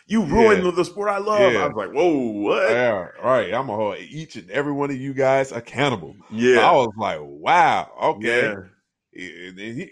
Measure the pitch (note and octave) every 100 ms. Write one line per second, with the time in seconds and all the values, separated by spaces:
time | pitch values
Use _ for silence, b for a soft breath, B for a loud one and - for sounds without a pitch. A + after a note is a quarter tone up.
0 | b A3 E3+ G3 A3+ G3 F3+ E3+ E3 G3+
1 | G3+ G3+ G3+ G#3 G3 A2 F#2+ G#2+ F#2+ G#2
2 | F3 D3+ A#2+ G#2 G#2 G#3 G3 A#2 B2 G#2
3 | E2+ - G#2 B2+ F#2+ G#2+ C3+ G#2+ G#2+ F2
4 | F2 D3 D#3+ A#2+ F2 G#2+ D3 C#3+ C#3+ C3+
5 | C3+ C3 C3 C3+ C3 - - A#2+ C#3+ A2+
6 | D2 G2 - G#2+ A#2+ B2 C3+ E3 A#2+ G#2
7 | G2+ E2 D2 C#2+ F2+ F3 D#3 G#2+ - A#1
8 | B2+ D#3 A#2 A#2+ A2+ G2+ F#2 _ _ _
9 | _ - F2+ E2 F2+ F#2 G#2+ A#2+ F#3